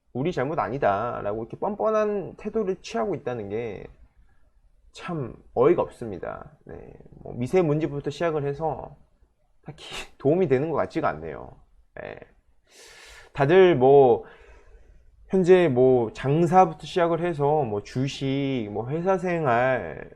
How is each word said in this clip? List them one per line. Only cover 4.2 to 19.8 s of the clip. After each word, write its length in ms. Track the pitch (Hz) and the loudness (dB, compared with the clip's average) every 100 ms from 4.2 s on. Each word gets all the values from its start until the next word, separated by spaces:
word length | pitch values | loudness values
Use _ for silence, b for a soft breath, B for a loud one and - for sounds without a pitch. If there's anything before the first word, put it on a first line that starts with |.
| _ _ _ _ _ _ _ | _ _ _ _ _ _ _
참 420 | - - 160 117 - - 113 | -16 -10 -8 -10 -14 -6 2
어이가 260 | 143 170 | 4 4
없습니다. 720 | - - 113 90 55 50 - _ - | -2 -8 -12 -10 -10 -12 -16 _ -20
네, 100 | - - - - - | -18 -18 -20 -20 -20
뭐, 100 | - | -14
미세먼지부터 760 | 113 127 185 160 151 151 143 143 | -8 -2 0 2 0 -4 -6 -10
시작을 340 | - 170 151 139 | -4 -4 -4 -6
해서 500 | 143 160 131 - - _ _ _ _ _ _ - | -6 -6 -8 -12 -18 _ _ _ _ _ _ -20
딱히 200 | - - | -20 -16
<laughs> 320 | - - - | -14 -16 -4
도움이 280 | 135 180 160 | 0 2 2
되는 220 | 131 160 | 0 0
것 60 | 127 | -4
같지가 340 | 92 165 123 | -4 -4 -4
않네요. 480 | 76 80 58 64 - _ _ _ - | -4 -10 -12 -16 -20 _ _ _ -16
네. 240 | 52 50 - _ _ _ B B B B B B B | -16 -16 -20 _ _ _ B B B B B B B
다들 420 | - 143 190 180 139 | -2 4 8 8 8
뭐, 480 | 131 139 131 101 B B B B B B B - _ _ - | 8 8 8 4 B B B B B B B -20 _ _ -2
현재 380 | 190 170 185 160 | 2 6 6 6
뭐, 460 | 123 131 127 107 | 4 6 4 0
장사부터 720 | - 131 156 170 185 175 151 151 | -4 0 2 4 6 4 0 -6
시작을 400 | 180 170 165 175 | 0 0 0 -4
해서 380 | 147 143 156 | -2 0 0
뭐, 180 | 120 104 | -2 -4
주식, 880 | - 127 139 - 135 139 135 127 104 | -6 -6 -6 -4 -4 -2 -2 -4 -4
뭐, 160 | 104 120 | -6 -6
회사 280 | 160 185 190 | -4 -2 -2
생활, 920 | 180 170 143 117 131 120 | -2 -2 0 2 2 -2